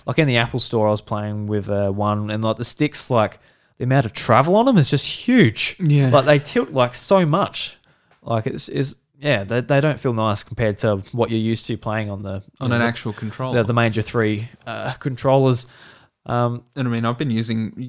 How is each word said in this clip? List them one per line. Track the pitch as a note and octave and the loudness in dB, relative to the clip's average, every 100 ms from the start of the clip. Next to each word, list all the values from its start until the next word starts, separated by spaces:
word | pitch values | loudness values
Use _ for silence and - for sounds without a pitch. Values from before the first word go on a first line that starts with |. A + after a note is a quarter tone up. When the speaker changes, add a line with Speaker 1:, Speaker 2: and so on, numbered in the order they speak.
| - | -4
Speaker 1:
like, | B2+ | 0
in | D3+ | 2
the | A#2+ | 2
Apple | A#2 A#2+ | 0 -2
Store, | - A#2 G#2+ | -2 0 2
I | |
was | G#2+ | 0
playing | - G#2 G#2 G#2 G#2 | -4 -6 -6 -6 -4
with, | G#2+ G2+ | -4 -2
uh, | G2+ G2+ | -2 0
one, | G2+ G#2 G#2 G#2 | 0 0 -2 -2
and, | G#2+ | -4
like, | A2 A2 | -2 -2
the | A#2+ | -4
sticks, | - D3+ - - | -2 -4 -4 0
like, | B2 G2+ - _ _ _ - | 2 0 -4 _ _ _ -8
the | B2 | 0
amount | C3+ A2+ | 2 0
of | |
travel | - - A2+ D3+ G3+ | -2 4 4 6 4
on | B3+ | 4
them | A3 | 4
is | C#3 | 4
just | C#3 - | 0 -2
huge. | - - B3+ C#3+ - - - | -6 2 6 6 2 -6 -2
Speaker 2:
Yeah. | E3+ D3 C3 | 2 4 6
Speaker 1:
Like, | C#3 C3+ | 4 6
they | C#3+ | 2
tilt, | - A#3+ - | 2 -2 0
like, | C#3 B2 | 0 0
so | - - G3 E3 | 0 2 4 4
much. | E3 - - - - _ _ _ _ | 0 -2 -6 -12 -14 _ _ _ _
Like, | - A2+ C3 | -4 -2 -2
it's, | - - | -8 -8
it's, | D3 C#3 - _ C#3 | -4 -4 -6 _ _
yeah, | C#3+ A#2 G2 | -2 -2 0
they, | A#2 | -4
they | - C#3 | 0 2
don't | D3+ B2+ | 2 -2
feel | C3+ | -4
nice | A2+ A2 G2+ | 0 0 -2
compared | - - A2 G2+ | -6 -2 -2 0
to | A2+ G2+ G2 | 0 0 -4
what | A#2+ A#2 | -4 -2
you're | A2+ | 0
used | A2 A2 - | 0 -2 -4
to | A2 | -8
playing | A2+ G#2+ G#2+ | -6 -6 -6
on | G2+ | -8
the, | G2 G2 - - | -8 -10 -12 -8
Speaker 2:
On | |
Speaker 1:
you | A#2+ | -2
know, | A#2+ | 0
Speaker 2:
an | |
Speaker 1:
the, | A#2 | -2
Speaker 2:
actual | A#2+ A#2+ | -4 -8
controller. | G#2 A2 - C3 B2 | -8 -10 -8 -4 0
Speaker 1:
the, | |
the | A2 | 0
major | A#2 A#2 G#2+ | 2 0 0
three, | G#2+ B2 G#2+ G#2+ A#2 - - | -4 0 0 -2 -6 -14 -12
uh, | G#2+ A#2+ | -10 -10
controllers. | C3 D3 B2 C#3 C3+ C3 A#2+ - - - - _ _ - | -8 -8 -2 2 4 4 2 -2 -16 -20 -20 _ _ -6
Um, | A#2+ A#2+ A#2+ - C#3+ | -2 -2 -4 -10 -6
Speaker 2:
And | B2+ | -4
I | |
mean, | A#2 | -2
I've | A#2 A#2+ | -2 -2
been | D3 | -2
using, | A2+ A2+ A2+ A2 - | -2 -2 -4 -4 -8